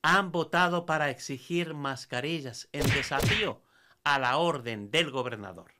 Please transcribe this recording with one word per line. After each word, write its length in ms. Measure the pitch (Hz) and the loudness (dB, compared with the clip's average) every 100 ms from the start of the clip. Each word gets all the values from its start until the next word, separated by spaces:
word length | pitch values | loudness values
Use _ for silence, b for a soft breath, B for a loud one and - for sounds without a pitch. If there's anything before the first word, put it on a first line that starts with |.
han 280 | 160 190 190 | 6 4 4
votado 520 | 170 160 170 180 175 | -2 0 2 4 2
para 240 | 175 156 143 | 0 0 0
exigir 640 | 127 - 135 - 175 165 | -2 -8 -10 -4 -2 -2
mascarillas 920 | 151 139 127 - 123 143 165 131 110 - | -4 -6 -6 -6 -4 -2 -4 -6 -12 -10
en 120 | 147 139 | -2 0
desafío 760 | 139 131 139 131 214 196 - b b b b | 0 0 2 2 2 -2 -6 b b b b
a 160 | 147 139 | 0 2
la 160 | 123 | 4
orden 560 | 139 170 147 117 107 101 | 4 2 0 -4 -6 0
del 200 | 156 175 | 0 0
gobernador 640 | 131 123 113 98 87 - | -2 -4 -6 -10 -14 -20